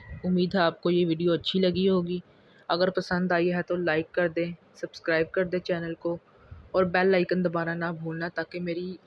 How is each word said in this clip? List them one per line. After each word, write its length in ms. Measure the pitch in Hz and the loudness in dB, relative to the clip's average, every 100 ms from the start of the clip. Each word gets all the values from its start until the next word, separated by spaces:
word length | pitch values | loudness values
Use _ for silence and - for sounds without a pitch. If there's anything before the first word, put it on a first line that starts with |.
| - - 180 | -10 -6 0
उम्मीद 280 | 180 180 190 | 2 2 4
है 40 | |
आपको 280 | 170 165 175 | 2 2 2
ये 140 | 175 | 2
वीडियो 280 | 175 160 175 | 2 2 2
अच्छी 280 | 165 - 190 | 0 0 2
लगी 260 | 185 180 190 | 2 2 2
होगी। 340 | 190 175 180 - _ - - - | 2 0 -6 -10 _ -20 -12 -4
अगर 220 | 170 185 | 0 0
पसंद 420 | 185 180 180 180 | 0 -2 0 2
आई 160 | 175 175 | 2 2
है 140 | 175 | 0
तो 140 | 175 180 | -2 -2
लाइक 340 | 175 156 160 | 0 0 0
कर 180 | - 175 | 0 0
दें, 260 | 165 170 175 _ | 0 -4 -6 _
सब्सक्राइब 540 | - 254 - - 160 160 | -12 -12 -8 -2 0 0
कर 100 | - | -2
दें 140 | 185 180 | -2 -2
चैनल 340 | - 175 165 165 | -2 -4 -4 -6
को 220 | 170 170 - - - - - | -6 -6 -10 -20 -20 -20 -4
और 100 | 180 185 | 0 2
बेल 280 | 180 185 | 4 4
आइकन 280 | 190 180 180 | 4 2 0
दबाना 320 | 175 165 165 | 0 -2 -4
ना 160 | 170 170 | -4 -4
भूलना, 360 | 165 165 165 170 | -6 -8 -6 -6
ताकि 320 | 170 160 175 | -6 -8 -6
मेरी 380 | 175 170 180 180 | -6 -4 -6 -10